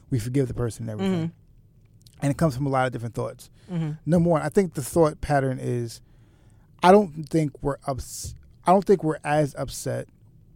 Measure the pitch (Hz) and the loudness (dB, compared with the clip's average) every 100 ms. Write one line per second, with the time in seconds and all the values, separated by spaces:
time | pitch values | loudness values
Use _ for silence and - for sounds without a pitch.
0 | - 127 117 135 123 113 120 - 113 107 | -6 -4 -2 -2 -2 -2 -6 -6 -10 -4
1 | 190 180 165 - _ - _ _ _ _ | -2 -2 -4 -8 _ -20 _ _ _ _
2 | - - 143 - 160 123 143 135 131 117 | -20 -6 -4 0 0 0 -2 0 0 -4
3 | 117 120 117 120 - - - 175 156 151 | -8 -8 -8 -10 -20 -20 -10 -6 -6 -6
4 | 147 175 170 156 147 - 185 - 123 170 | 0 2 4 2 2 0 0 -2 -2 2
5 | 151 - - 143 131 131 127 123 117 - | 2 2 0 0 0 -2 -4 -4 -6 -10
6 | - - - _ - - _ - 180 202 | -20 -20 -20 _ -20 -20 _ 2 6 8
7 | 190 156 147 165 147 - 143 135 - 127 | 6 -4 -4 -2 -2 -4 -6 -6 -6 -8
8 | - - - - - - - 196 185 180 | -8 -12 -12 -14 -20 -4 2 4 4 2
9 | 156 147 - 151 143 147 135 - 135 120 | 2 -4 0 0 0 -4 -10 -8 -8 -8
10 | 123 _ - - - | -8 _ -20 -20 -20